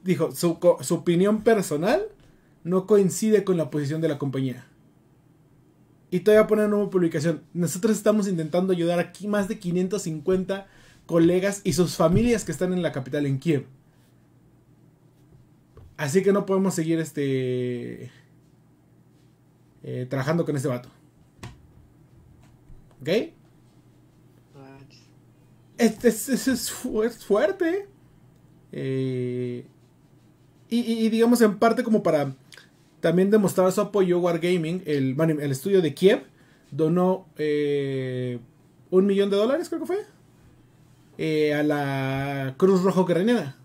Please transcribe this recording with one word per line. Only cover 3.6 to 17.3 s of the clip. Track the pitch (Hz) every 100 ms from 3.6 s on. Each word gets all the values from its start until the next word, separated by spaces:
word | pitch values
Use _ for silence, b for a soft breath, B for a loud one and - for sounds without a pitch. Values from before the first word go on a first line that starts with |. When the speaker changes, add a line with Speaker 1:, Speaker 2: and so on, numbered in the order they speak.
| 151
Speaker 1:
posición | 151 143 156
de | 160
la | 143
compañía. | 143 135 135 120 - _ _ _ _ _ _ _ _ _ _ _ _ _ _
Y | 180
todavía | 175 214 214
pone | 214
una | 214 208
nueva | 196
publicación, | 185 170 160 156 151 -
"Nosotros | 170 175 180 220 214
estamos | 214 214 202
intentando | 175 156 170 190
ayudar | 180 170 175
aquí | 175 - 202
más | 208 196
de | 220
quinientos | 175 175 185 202
cincuenta | - 156 170 185 185 196 196 b b b -
colegas | 170 165 180 196 196
y | 190
sus | 175 175 -
familias | 165 185 233 226
que | -
están | 156 185
en | 180
la | 165
capital, | 143 127 147 143
en | 135
Kiev. | 165 147 - - _ b b b b _ _ _ _ _ _ _ _ _ _ - _ _ _ - - -
Así | 151 175
que | 185
no | 202 190
podemos | 190 190
seguir, | 175 160 165
este, | 160 - 143